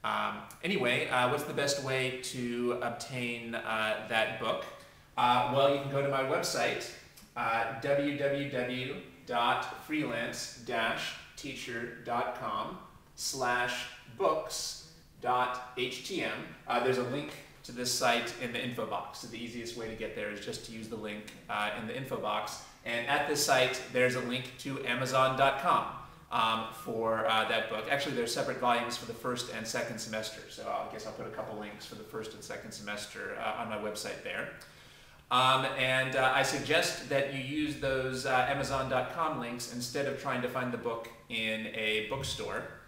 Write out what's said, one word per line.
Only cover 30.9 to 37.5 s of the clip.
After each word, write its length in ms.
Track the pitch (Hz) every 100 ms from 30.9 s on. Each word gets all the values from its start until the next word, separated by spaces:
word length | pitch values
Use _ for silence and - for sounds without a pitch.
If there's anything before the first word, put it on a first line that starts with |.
guess 140 | 110 110
I'll 80 |
put 140 | - -
a 40 |
couple 280 | 110 110 107
links 260 | 104 104 -
for 100 | 110
the 80 |
first 300 | 107 110 110
and 100 | 123
second 280 | - 113 113
semester, 640 | - 104 104 - - 98 -
uh, 220 | 110 117
on 80 | 110
my 80 | 107
website 460 | 104 104 104 -
there. 260 | - 92 127 - - - - - - - -
Um, 360 | 127 131 135 135 135
and, 400 | 131 131 131 131
uh, 140 | 131 135
I 80 |
suggest 640 | 139 147 123 160 - - 127
that 260 | 139 139
you 60 | 135
use 360 | 131